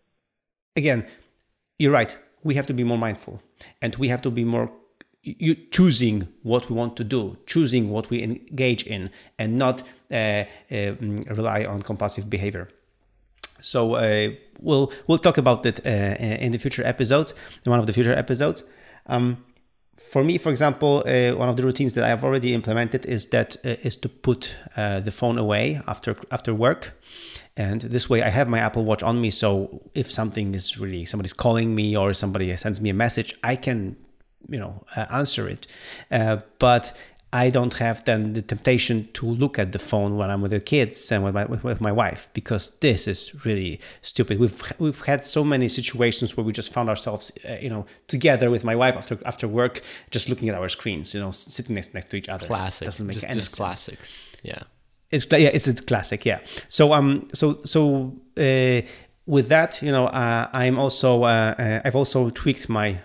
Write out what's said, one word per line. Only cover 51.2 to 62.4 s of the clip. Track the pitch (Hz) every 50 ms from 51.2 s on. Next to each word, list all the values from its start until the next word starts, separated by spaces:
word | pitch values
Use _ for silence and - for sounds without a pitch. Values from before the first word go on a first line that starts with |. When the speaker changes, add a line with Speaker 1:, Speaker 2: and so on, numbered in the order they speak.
| 101 95
Speaker 1:
s-, | 90 - - - -
sitting | - 123 - 113
next, | 98 92 - -
next | 95 - -
to | - 101
each | 92 -
other. | 95 92 90 85
Speaker 2:
Classic. | 117 98 92 95 - - -
Speaker 1:
Doesn't | 90 - - 107
make | 98 113
Speaker 2:
Just, | 110 101
Speaker 1:
any | - 127
Speaker 2:
just | 110 98 92
Speaker 1:
sense. | - -
Speaker 2:
classic. | 104 90 90 - - - 78 - - - - - - - - -
Yeah. | - - - - - - _ _ _ _ _ _ _ _
Speaker 1:
It's | - 143 120
cla-, | - 160 151
yeah, | 160 147 -
it's, | 156 - 139
it's | 120 -
classic. | - - 123 101 - - - 107 -
Yeah. | 120 95 - - - - - - -
So, | - - 151 147 151
um, | 147 139 139 139 139 - - -
so, | - 156 151 143 - -
so, | - - 160 151 147 139 135 131 131 - - - _ _ -
uh, | 151 135 131 131 127 127 123 120 - - - - - _ _ _ _ -
with | 147 139 123 117
that, | 151 160 165 165 - - -
you | 147
know, | 139 131 127 -
uh, | - 131 120 117 117 117 117 -
I'm | - 131 123 127 131 127
also, | 139 135 127 - - 127 123 120 120
uh, | 117 117 113 110 110 113 -
uh, | 120 110 110 113 -
I've | 135 113
also | 135 139 - - 131 123 117
tweaked | 113 -